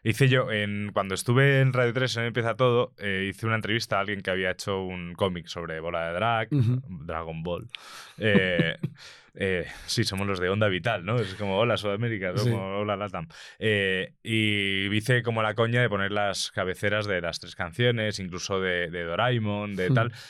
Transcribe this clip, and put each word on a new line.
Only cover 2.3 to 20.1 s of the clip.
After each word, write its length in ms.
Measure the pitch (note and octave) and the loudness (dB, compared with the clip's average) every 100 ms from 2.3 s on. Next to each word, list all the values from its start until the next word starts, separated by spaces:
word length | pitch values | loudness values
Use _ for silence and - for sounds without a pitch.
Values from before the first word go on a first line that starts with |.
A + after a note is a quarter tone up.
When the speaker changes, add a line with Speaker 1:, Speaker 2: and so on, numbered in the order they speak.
| A#2 A2+ G#2+ | 0 0 4
Speaker 1:
Todo, 380 | B2+ A#2+ B2+ - | 4 4 2 -2
eh, 260 | G2+ F#2+ G2 | -2 0 -2
hice 200 | F#2+ A2 | -2 0
una 80 | A2+ | 0
entrevista 420 | G2 A2+ - G2+ | 0 -2 0 0
a 40 | |
alguien 200 | G2 G2 | 0 -2
que 80 | F#2+ | -2
había 220 | F#2+ F#2 | 0 0
hecho 320 | F2+ - G2 | -2 -2 -2
un 320 | F#2 F2+ F2 E2+ | -2 -6 -8 0
cómic 320 | G2 F2 D#2+ | 0 0 -8
sobre 320 | F2 E2 D#2+ | -10 -8 -6
bola 260 | E2 E2+ E2 | -4 -4 -2
de 40 | |
drag, 400 | G2 A2+ A2+ A2+ | -2 0 0 0
Speaker 2:
Ujú. 260 | D3 A2+ B2+ C#3 F3+ D#2+ | 2 2 0 -4 -10 -8
Speaker 1:
Dragon 340 | E2 E2 D#2+ | -6 -6 -6
Ball. 260 | E2 E2+ - - - - - - | -4 -6 -8 -16 -16 -18 -18 -2
Eh, 580 | A2 G2 F#2 F2 E2 - - - - | 4 4 4 2 0 -2 -8 -10 -20
<laughs> 280 | - - | -20 -16
eh, 320 | - G2 F2+ E2 - - | -4 -2 -2 -4 -8 -6
sí, 160 | - | -2
somos 240 | G#2 F#2+ G2+ | -2 -2 -2
los 120 | F#2+ | 0
de 100 | F2+ | 0
Onda 180 | G2+ G#2+ | 2 2
Vital, 360 | F#2 G2+ G#2+ F2 | 0 -2 -2 -2
¿no? 100 | A#2+ | -2
Es 160 | G#2 | -2
como, 240 | F#2+ G#2 F#2+ | -4 -2 2
"Hola, 180 | A#2+ G2 | 2 2
Sudamérica", 580 | G2+ G2+ A#2+ G#2+ F#2 | 0 -2 -2 -2 -2
¿no? 40 | G#2 | 0
Speaker 2:
Sí. 140 | A#2+ | 0
Speaker 1:
Como, 260 | A2 F#2+ G2 | 0 -2 -4
"Hola, 180 | G#2 G2 | -2 -2
Latam". 320 | G#2 F2+ E2 - - - | -4 -6 -10 -14 -20 -4
Eh, 560 | G#2+ G#2 G2 F#2 F#2+ _ | 0 2 2 0 -2 _
y 720 | - A2 G#2+ G#2 G2 G2 G2 G#2+ | -2 0 2 2 0 0 0 0
hice 280 | G#2+ B2 | 2 2
como 180 | A#2 A2+ | 2 0
la 140 | G#2+ A2 | 0 2
coña 260 | A#2 A#2+ | 2 4
de 80 | B2 | 2
poner 220 | G2+ G2 | 2 0
las 400 | G#2 G2+ F#2 - | 0 0 0 -4
cabeceras 560 | - F#2 F2+ G#2 G#2 G#2 | -2 -2 0 0 0 0
de 140 | F#2 | -2
las 180 | E2+ E2 | -2 -6
tres 160 | F2 - | -10 -8
canciones, 640 | F2+ E2 B2 A#2 G#2+ G2+ | -6 0 2 2 0 -4
incluso 420 | F#2+ F2 - G2 | -6 -6 -4 -2
de, 300 | F#2 F2 F2 | 0 0 -2
de 120 | F2 E2+ | -4 -4
Doraemon, 720 | E2+ A#2+ A#2+ G#2+ G#2 G#2 G2 | 0 2 2 0 -2 -4 -2
de 140 | F#2 | 2
Speaker 2:
Hmm. 40 | C3 | 2
Speaker 1:
tal. 180 | A2+ | 2